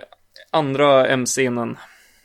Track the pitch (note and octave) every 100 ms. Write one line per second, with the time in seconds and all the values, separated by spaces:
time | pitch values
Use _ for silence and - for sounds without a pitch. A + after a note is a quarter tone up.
0 | - _ _ _ - D#3+ D3 C3+ C#3+ C3+
1 | C3 C3 A#2+ - B2+ A#2+ A#2 A#2+ - _
2 | _ _